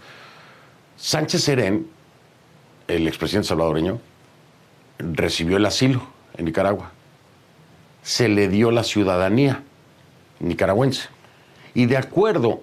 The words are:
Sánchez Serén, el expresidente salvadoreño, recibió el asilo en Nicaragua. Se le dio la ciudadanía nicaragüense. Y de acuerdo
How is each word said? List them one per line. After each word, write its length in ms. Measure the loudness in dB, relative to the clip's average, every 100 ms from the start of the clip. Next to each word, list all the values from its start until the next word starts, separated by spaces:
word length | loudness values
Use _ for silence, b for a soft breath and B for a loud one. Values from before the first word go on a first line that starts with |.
| B B B B B B B B _ -12
Sánchez 440 | -4 -4 -2 -2
Serén, 460 | 0 0 0 -2 -6 -16 _ _ _ _ _ -20 -20 -16 -4
el 220 | -2 -2
expresidente 400 | -4 -4 -2 -2
salvadoreño, 500 | 0 0 0 -2 -4 -10 _ _ _ _ _ _ _ _ -12
recibió 580 | -8 -4 -2 -2 0 2
el 100 | 0
asilo 360 | 2 0 0 -6 -18 -18 -8
en 80 |
Nicaragua. 480 | -4 0 0 -2 -6 -20 -20 -20 _ _ _ _ -20 -20 -20 _
Se 260 | -6 0 2
le 200 | 4 4
dio 220 | 4 2
la 140 | 2
ciudadanía 800 | 0 0 2 2 2 2 2 0 -10 -20 -20 _ -20 -20 _ -8
nicaragüense. 680 | -6 -2 0 2 0 -2 -10 -18 -20 B B B B
Y 120 | 0 2
de 100 | 2
acuerdo 680 | 0 0 2 2 0 0